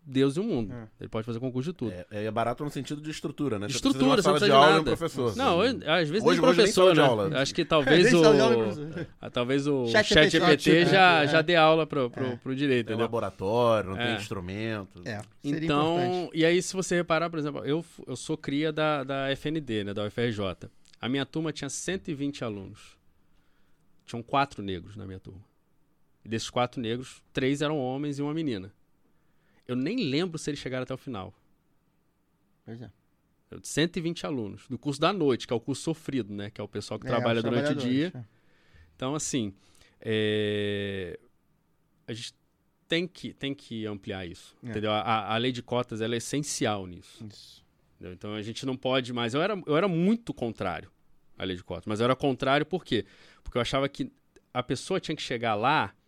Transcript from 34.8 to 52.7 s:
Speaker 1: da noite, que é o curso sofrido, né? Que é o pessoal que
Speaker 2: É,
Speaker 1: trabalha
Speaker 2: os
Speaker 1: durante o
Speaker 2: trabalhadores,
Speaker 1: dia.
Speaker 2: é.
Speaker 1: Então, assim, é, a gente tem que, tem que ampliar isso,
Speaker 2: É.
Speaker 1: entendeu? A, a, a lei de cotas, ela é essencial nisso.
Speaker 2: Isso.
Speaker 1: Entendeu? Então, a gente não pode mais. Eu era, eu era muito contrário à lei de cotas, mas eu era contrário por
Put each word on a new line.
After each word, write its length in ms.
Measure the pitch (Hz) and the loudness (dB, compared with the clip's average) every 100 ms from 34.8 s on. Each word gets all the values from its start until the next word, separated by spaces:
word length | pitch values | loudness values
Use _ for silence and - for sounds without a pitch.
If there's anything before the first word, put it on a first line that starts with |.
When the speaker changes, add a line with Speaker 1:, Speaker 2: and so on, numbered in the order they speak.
| 147 135 | -6 0
Speaker 1:
da 120 | 160 | 0
noite, 340 | 202 147 117 - | 2 2 2 0
que 60 | |
é 40 | 117 | -4
o 40 | |
curso 220 | - 131 | -4 -6
sofrido, 520 | - 156 - 135 101 | -4 -6 -4 -6 -6
né? 160 | 101 101 | -8 -10
Que 100 | - | -10
é 40 | |
o 40 | 104 | -10
pessoal 300 | 104 - 110 | -10 -8 -10
que 80 | - | -2
Speaker 2:
É, 20 | |
Speaker 1:
trabalha 280 | 117 120 117 | 0 2 0
Speaker 2:
os 60 | |
Speaker 1:
durante 180 | 117 123 | 0 0
o 140 | 147 147 | 0 -2
Speaker 2:
trabalhadores, 360 | 127 131 170 | 0 0 0
Speaker 1:
dia. 0 | |
Speaker 2:
é. 100 | 135 117 _ _ _ _ - - _ | -4 -16 _ _ _ _ -20 -20 _
Speaker 1:
Então, 180 | 131 | -6
assim, 400 | 151 - 139 104 92 _ _ _ _ | -4 -4 -4 -4 -8 _ _ _ _
é, 1160 | 113 110 107 107 104 104 104 101 101 98 90 82 _ _ _ _ _ _ _ _ - | -4 -2 0 0 0 -2 -2 -4 -4 -6 -8 -12 _ _ _ _ _ _ _ _ -14
a 60 | |
gente 220 | 113 - _ _ _ _ _ _ | -12 -12 _ _ _ _ _ _
tem 180 | 165 175 | -4 -4
que, 260 | - - | -10 -14
tem 220 | - 139 | -8 -8
que 320 | 139 - 113 107 | -8 -10 -8 -8
ampliar 400 | 104 107 95 90 | -8 -8 -10 -10
isso, 280 | 90 - _ | -14 -20 _
Speaker 2:
É. 80 | 123 | -10
Speaker 1:
entendeu? 200 | 110 107 | -4 -2
A, 100 | 107 | -2
a, 340 | 104 110 98 | 0 -2 0
a 20 | 110 | -2
lei 140 | 123 | -2
de 100 | 123 | -4
cotas, 380 | - 120 123 110 | -4 -4 -4 -4
ela 140 | 113 | -4
é 40 | 120 | -4
essencial 680 | - 139 156 - 123 104 92 | -4 -6 -6 -2 -2 -2 -6
nisso. 380 | 85 - - 110 | -14 -20 -18 -18
Speaker 2:
Isso. 340 | - - - _ _ _ _ | -18 -20 -20 _ _ _ _
Speaker 1:
Entendeu? 160 | 90 | -16
Então, 200 | 90 104 | -12 -10
a 80 | 107 | -8
gente 240 | 107 110 135 | -8 -8 -6
não 100 | 131 | -4
pode 360 | 131 131 123 | 0 0 -2
mais. 200 | 120 120 | -4 -2
Eu 80 | 135 | 0
era, 180 | 185 202 - | -2 -4 0
eu 100 | 151 | 2
era 120 | 196 | 2
muito 460 | 165 185 226 - | 2 2 0 -4
contrário 560 | - 117 110 98 80 - _ _ _ _ - | -6 -6 -4 -6 -6 -12 _ _ _ _ -10
à 60 | |
lei 120 | 95 90 | -6 -6
de 80 | |
cotas, 220 | - 85 107 | -8 -10 -6
mas 140 | 107 | -2
eu 40 | |
era 120 | 120 131 | 0 0
contrário 500 | 143 127 131 143 | 0 0 0 0
por 180 | 147 | 0